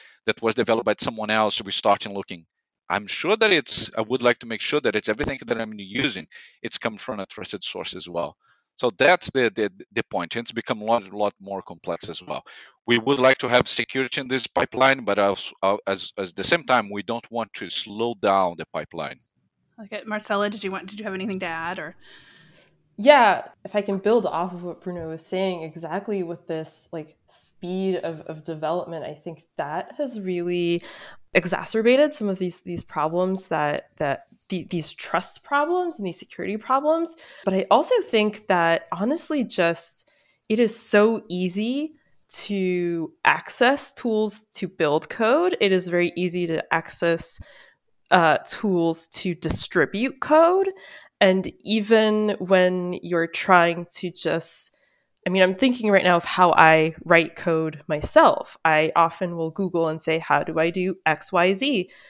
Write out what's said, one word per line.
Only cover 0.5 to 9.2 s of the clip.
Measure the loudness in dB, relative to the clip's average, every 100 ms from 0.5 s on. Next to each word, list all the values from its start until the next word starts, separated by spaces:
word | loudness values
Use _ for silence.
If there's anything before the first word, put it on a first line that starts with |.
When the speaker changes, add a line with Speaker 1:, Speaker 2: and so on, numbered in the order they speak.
| 0
Speaker 1:
developed | 2 2 0
by | 0
someone | -2 -2 -2
else, | 2 2 0
we | -4
start | -2 2 0 0
looking. | -8 -10 -14 _ _ _ _ -6
I'm | -4 -4
sure | -4 0 2
that | 4
it's, | 2 2 0 0 -2
I |
would | -4 0
like | 2 0
to | -4
make | -6
sure | -2 0
that | 0 -2
it's | -2
everything | -4 -4 -6 -6
that | -6
I'm | -6 -10
using, | -8 -4 -4 -4 -14 -20 -20 _
it's | -6 -4
come | -4 -6
from | -10 -10
a | -10
trusted | -12 -10 -10
source | -8 -8 -10 -10
as | -8
well. | -6 -6 -8 _ _ _ -4
So | -4 4
that's | 4 4